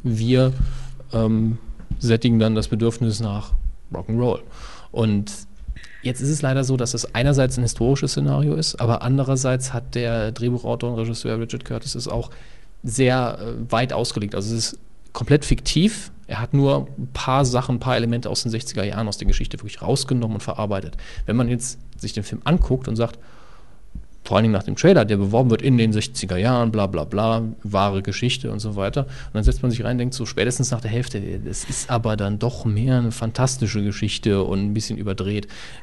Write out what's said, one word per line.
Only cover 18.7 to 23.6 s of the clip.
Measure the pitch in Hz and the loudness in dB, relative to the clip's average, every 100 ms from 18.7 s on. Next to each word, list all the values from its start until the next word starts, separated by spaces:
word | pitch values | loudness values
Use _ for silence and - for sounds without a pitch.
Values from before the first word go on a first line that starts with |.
| - | -4
Jahren | 101 104 107 | -2 -2 -4
aus | - | 0
der | 101 | 2
Geschichte | - 127 - | 2 0 -6
wirklich | 104 - | -10 -6
rausgenommen | 95 135 - 127 113 110 | 0 0 2 0 0 -4
und | |
verarbeitet. | - - 107 98 - - - - - | -4 -4 -2 -2 -4 -10 -10 -8 -2
Wenn | 113 | 0
man | 120 | 2
jetzt | 123 - - - - | 0 -4 -10 -14 -10
sich | 107 | -8
den | - | -6
Film | 98 - | -6 -4
anguckt | - 156 - 127 - | 0 2 4 2 0
und | 110 | -2
sagt, | 117 - - - - - | -2 -4 -16 -18 -18 -18